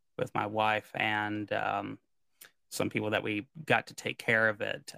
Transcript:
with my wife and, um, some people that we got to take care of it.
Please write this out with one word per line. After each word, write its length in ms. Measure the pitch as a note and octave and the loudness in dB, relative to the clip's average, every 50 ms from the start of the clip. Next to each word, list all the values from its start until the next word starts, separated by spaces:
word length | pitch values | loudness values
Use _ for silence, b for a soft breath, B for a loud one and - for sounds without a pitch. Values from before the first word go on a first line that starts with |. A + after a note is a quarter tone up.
| _ _ _ - | _ _ _ -4
with 160 | B2+ A#2 - | -4 -2 0
my 100 | A2 G#2 | -2 -2
wife 440 | G#2 G#2+ A2 G#2+ G#2+ G#2+ G#2+ - - - | 0 2 2 4 4 4 2 0 -4 -4
and, 560 | - - A2 G#2+ G#2+ G#2+ G#2 G#2 G#2+ G#2 G2+ G#2+ | 0 0 2 2 2 0 0 -2 -4 -4 -2 -2
um, 440 | G#2+ G#2+ G2+ G#2 G2+ G2+ G#2+ G#2+ - _ _ _ _ _ _ b b b b b b _ _ | -2 0 0 -2 -2 -4 -6 -10 -12 _ _ _ _ _ _ b b b b b b _ _
some 200 | - - G#2+ - | -4 -2 -2 0
people 200 | - A2+ G#2+ G#2+ | 0 -2 -2 0
that 120 | G#2+ G2+ - | 0 0 0
we 240 | - G#2+ G#2 G2+ - _ - D3+ | 0 -4 -4 -6 -8 _ -16 0
got 220 | - B2 A2+ - - | 2 2 2 2 -2
to 60 | - | -12
take 240 | - - A#2+ A#2 - | -8 -8 -8 -8 -4
care 300 | - - A#2 A2 A2+ A2 | 0 2 4 6 6 4
of 120 | G#2+ G#2 | 2 0
it. 320 | G#2+ G#2 G2+ - - - - | -4 -4 -4 -6 -8 -14 -4